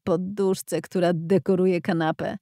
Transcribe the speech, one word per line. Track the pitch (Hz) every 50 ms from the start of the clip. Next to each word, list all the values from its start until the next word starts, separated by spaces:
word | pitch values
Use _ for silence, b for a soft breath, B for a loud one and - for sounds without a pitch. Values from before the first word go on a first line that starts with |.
| _
poduszce, | - 175 165 185 190 202 208 196 190 190 - - - - 160
która | 170 - - 190 180 170 180
dekoruje | 160 165 160 196 180 - - 190 175 185 185 185 170
kanapę. | - - 185 165 160 156 165 - 160 - - -